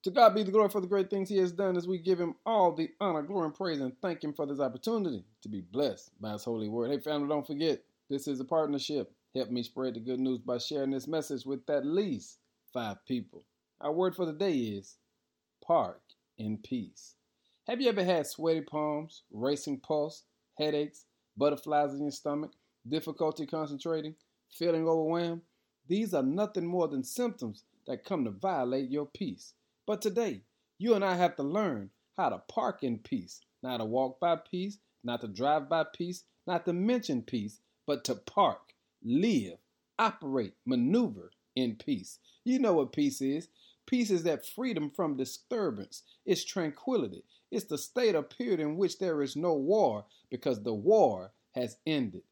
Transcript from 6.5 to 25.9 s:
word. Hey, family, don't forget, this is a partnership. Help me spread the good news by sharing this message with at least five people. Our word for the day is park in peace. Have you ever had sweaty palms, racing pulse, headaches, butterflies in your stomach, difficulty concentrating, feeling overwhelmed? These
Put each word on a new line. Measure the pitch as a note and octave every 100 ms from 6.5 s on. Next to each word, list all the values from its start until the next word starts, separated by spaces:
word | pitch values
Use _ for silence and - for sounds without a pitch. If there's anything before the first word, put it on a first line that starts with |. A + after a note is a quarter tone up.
| A#2 G#2+
word. | A#2 A#2+
Hey, | C#3+
family, | D3+ D3 C#3+
don't | D3+ C#3
forget, | C#3+ D#3+ C#3 _ _ _
this | C#3 C#3+
is | C3
a | C3
partnership. | E3 D3+ C#3+ - D3 G#2 _ _ C3
Help | A2+
me | B2
spread | A#2+ - C3 A#2
the |
good | A#2 B2+
news | C3 B2
by | B2+ B2
sharing | - D3+ C3+
this | C3+ D3
message | D#3+ D3 C3+ C3+
with | C3+ -
at | D3 C3+
least | F3 G#3 A#2 - - _ _ _
five | B2+ A2+ G2 -
people. | B2+ G2+ - _ _ _ _
Our | -
word | D#3+ F#3 F3+
for | F3
the |
day | D3+ G3
is | D3 A2+ G2+ F#2+ - _ _ _ _ _ _
park | - E3 G2 - _ - _ -
in | G#2+ G#2+
peace. | - B2+ G2+ - - _ _ _ _ _ -
Have | A#3+
you | C4
ever | G3+ F3+
had | F3 D3
sweaty | - D#3+ D#3+
palms, | D3 D3+ D3+ D3+ D#3+ - _
racing | G#2+ B2+ D3 - C3+
pulse, | - D3+ D3 - _ _ _ -
headaches, | D3+ D3 D3 - _ _ _ -
butterflies | C#3+ C#3+ D3+ D3 D3
in | C#3
your | D3
stomach, | C#3 D3 D3 D#3 _ _ _ -
difficulty | D#3 D#3 C#3+ D#3+ D3+ D3
concentrating, | E3 D3+ C#3 E3+ D#3+ D3+ D#3+ _ _ _
feeling | - E3+ E3 D#3+
overwhelmed? | D#3+ D#3 E3+ E3+ E3+ - _ _ _
These | C3